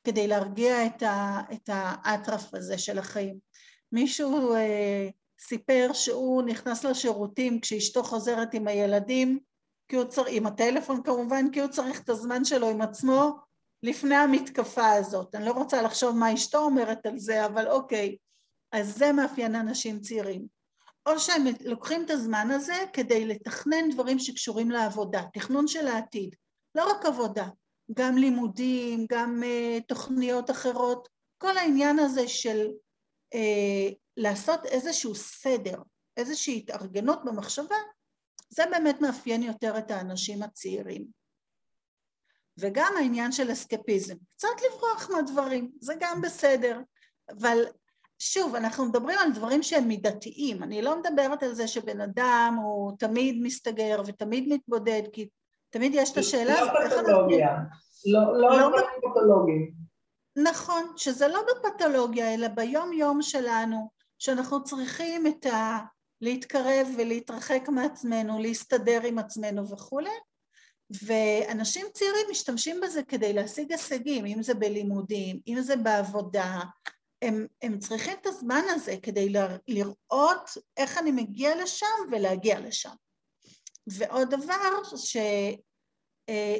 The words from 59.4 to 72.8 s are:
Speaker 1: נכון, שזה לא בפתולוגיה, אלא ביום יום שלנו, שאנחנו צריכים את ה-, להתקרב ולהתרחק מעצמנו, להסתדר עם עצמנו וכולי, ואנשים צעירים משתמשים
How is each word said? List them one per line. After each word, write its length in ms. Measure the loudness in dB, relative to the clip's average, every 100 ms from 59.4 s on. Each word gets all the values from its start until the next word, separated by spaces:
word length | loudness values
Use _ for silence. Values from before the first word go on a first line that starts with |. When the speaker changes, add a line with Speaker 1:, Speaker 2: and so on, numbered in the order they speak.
| 6 2 0 -8 -18 _ _ _ _ 2
Speaker 1:
נכון, 560 | 2 2 0 -2 -2 -4
שזה 320 | -4 2 2
לא 120 | 2
בפתולוגיה, 920 | 0 0 -2 0 2 4 2 0 -2
אלא 140 | 0 -2
ביום 440 | -2 -2 0 -2
יום 300 | 0 2 2
שלנו, 680 | 0 -2 0 0 0 -4 -6 _ _ -6
שאנחנו 460 | -2 -2 0 -4
צריכים 600 | -4 -6 -6 -6 -4 0 0
את 200 | 0 0
ה-, 340 | 0 0 -4 -8 _ _ _
להתקרב 680 | -4 -4 -2 -2 2 2 2 -2
ולהתרחק 720 | -2 -4 -6 -10 -2 -2 0
מעצמנו, 720 | 0 0 -2 -2 -2 -2 -2
להסתדר 640 | -4 -4 0 0 2 2
עם 160 | 0 -4
עצמנו 500 | -6 -6 -6 -4 -6
וכולי, 420 | -10 -8 -6 -6 -8 -12 _ _ _ _ _ -18 -10
ואנשים 840 | -2 0 2 2 0 -4 -4 -4 -8
צעירים 340 | -2 0 0 -2
משתמשים 500 | -4 -4 -4 -4 -4